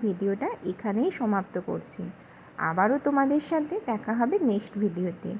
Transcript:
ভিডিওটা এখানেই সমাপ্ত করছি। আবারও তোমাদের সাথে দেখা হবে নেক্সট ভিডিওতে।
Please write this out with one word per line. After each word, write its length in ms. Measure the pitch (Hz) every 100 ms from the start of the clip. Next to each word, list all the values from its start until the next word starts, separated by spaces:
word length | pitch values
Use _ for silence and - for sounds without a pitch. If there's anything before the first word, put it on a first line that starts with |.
| 220
ভিডিওটা 440 | 180 196 196 294 - 175
এখানেই 380 | 185 220 202 330 -
সমাপ্ত 360 | 226 196 190 185 180
করছি। 360 | 170 - - 175 - - - - - 160
আবারও 280 | 165 208 277 294
তোমাদের 340 | 277 269 294 294
সাথে 260 | 320 302 403 -
দেখা 240 | 220 - 233
হবে 160 | 247 392 285
নেক্সট 240 | 202 - 202
ভিডিওতে। 460 | 202 170 180 175 175